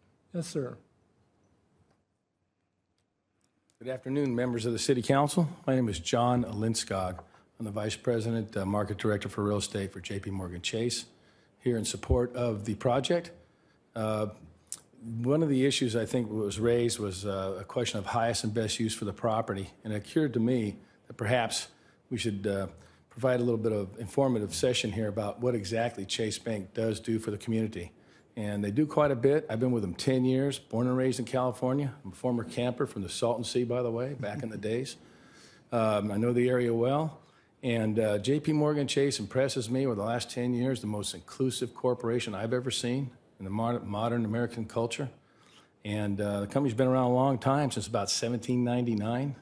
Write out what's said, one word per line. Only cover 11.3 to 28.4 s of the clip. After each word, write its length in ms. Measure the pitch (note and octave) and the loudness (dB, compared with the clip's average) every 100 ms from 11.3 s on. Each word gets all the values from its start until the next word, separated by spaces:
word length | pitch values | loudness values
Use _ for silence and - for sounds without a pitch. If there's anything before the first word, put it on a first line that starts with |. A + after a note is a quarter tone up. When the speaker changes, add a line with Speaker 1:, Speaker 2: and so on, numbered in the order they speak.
| _ _ _ | _ _ _
Speaker 2:
here 180 | B2+ A2+ | -2 0
in 60 | |
support 520 | G#2 G2+ - B2+ B2 B2 | -2 -4 2 2 2 0
of 300 | A#2+ G#2+ G#2 | -2 -2 -4
the 100 | G#2 | 0
project. 560 | B2+ B2 C3+ F3 F3 - - _ _ _ _ A2+ | 2 2 2 0 0 -14 -20 _ _ _ _ -4
Uh, 320 | A2 G#2+ G#2+ - - - - - - - A#2 A2+ | -2 0 -2 -6 -18 -20 -14 -14 -16 -16 -10 -4
one 200 | A#2+ D3+ | 2 2
of 80 | D#3 | 4
the 160 | C3+ C#3 | 4 4
issues 300 | - B2+ A2+ | 4 2 0
I 100 | G#2+ | 0
think 240 | C3 A2 | 0 0
was 300 | G#2+ G#2 F#2+ | -2 -2 2
raised 400 | A#2 A#2+ A#2+ A2+ | 4 4 4 0
was, 260 | G#2 F2+ G2+ | -4 -4 -4
uh, 320 | G2 F#2+ F#2 | -2 -2 -4
a 40 | |
question 340 | G2+ - A2+ G#2+ | -4 -2 -2 -2
of 80 | F#2 | -2
highest 380 | A#2 A#2 A#2 | 0 2 0
and 100 | A2+ | -2
best 260 | A2 A2 - | -2 -2 0
use 140 | A2 | -2
for 120 | - G2+ | -2 -6
the 80 | |
property, 580 | F#2+ A#2 A2 A2+ G2+ F#2 - | -2 0 0 -2 -4 -8 -10
and 80 | A2 | -6
it 40 | G#2+ | -6
occurred 360 | - D#3+ D3+ | -2 0 2
to 60 | A#2+ | 2
me 380 | A2+ B2+ G#2 G2 - _ - | 2 2 0 -6 -14 _ -16
that 80 | - | -6
perhaps 540 | A2 B2 A#2 - - - _ _ - | 0 2 2 -2 -8 -14 _ _ -8
we 60 | A#2+ | -4
should, 280 | A#2 G2+ G2+ | -2 -2 -2
uh, 220 | G2 F#2+ - - - _ | -2 -4 -8 -20 -20 _
provide 300 | B2 C3 B2+ | -2 2 4
a 40 | |
little 140 | A#2+ A2+ | 2 2
bit 140 | A2 | 0
of 260 | G#2+ F#2+ G2 | 0 -4 -8
informative 540 | G#2+ - C3+ A#2+ G2+ | -4 2 2 2 -2
session 380 | - C3 B2 A2+ | 0 2 2 0
here 160 | G2+ A2 | -2 -2
about 340 | G2+ G#2 - | -2 -4 -2
what 140 | B2 A#2+ | 0 0
exactly 500 | F#2+ A2+ A#2 G#2+ F#2+ | 0 -2 -2 -4 -6
Chase 320 | - A2 A2 | -2 -2 -4
Bank 360 | - G#2+ F#2+ | -4 -6 -6
does 260 | - A2+ G#2+ | -2 0 0
do 180 | - A2 | -2 -2
for 140 | A2 | -2
the 60 | G#2 | -6
community. 540 | - A2 G#2+ F#2+ E2+ - - - _ | -2 0 0 -4 -10 -14 -20 -20 _
And 260 | - | -8